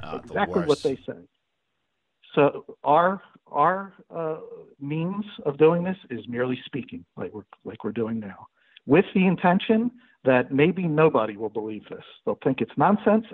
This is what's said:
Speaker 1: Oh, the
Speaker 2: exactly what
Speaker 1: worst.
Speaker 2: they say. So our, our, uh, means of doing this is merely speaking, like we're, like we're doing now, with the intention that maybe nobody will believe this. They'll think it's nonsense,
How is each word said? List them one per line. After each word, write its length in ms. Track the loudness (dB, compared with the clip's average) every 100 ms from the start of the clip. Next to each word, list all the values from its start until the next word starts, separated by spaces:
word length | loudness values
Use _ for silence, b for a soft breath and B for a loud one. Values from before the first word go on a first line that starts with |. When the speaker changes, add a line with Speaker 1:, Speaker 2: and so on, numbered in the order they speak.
Speaker 1:
Oh, 160 | -12 -12
the 60 |
Speaker 2:
exactly 360 | -8 -4 -2 -2
what 80 | 0
Speaker 1:
worst. 140 | 0
Speaker 2:
they 140 | 0 -6
say. 220 | -10 -14 -16 _ _ _ _ _ _ _ _ _ _
So 420 | 2 2 2 -14 -8
our, 380 | 2 4 4 0 -10 _ _
our, 440 | 0 0 0 -6 _ _
uh, 260 | -10 -8 -8 -12 -18 -20 -14
means 460 | -6 -4 -4 -6 -8 -8 -6
of 100 | 4
doing 260 | 4 4
this 140 | -2 -8 -10
is 100 | -12 -8
merely 300 | -4 -4 -4 -8
speaking, 360 | -12 -10 -14 -16 -12
like 160 | -12
we're, 120 | -12 -18 -18
like 180 | -16 -10
we're 100 | -8
doing 280 | -4 -4 -6
now, 260 | -10 -16 -20 b b b 2
with 200 | 4 4
the 120 | 2 2
intention 640 | 4 2 2 2 0 0 -6 b b
that 280 | 2 2 2
maybe 340 | 2 2 2 -2
nobody 500 | 4 4 4 -2 -4
will 120 | -6
believe 340 | -6 -8 -10 -12
this. 160 | -18 -18 -12
They'll 140 | -8 -4
think 160 | -2 -2
it's 120 | -4 0
nonsense, 500 | 2 2 4 2 0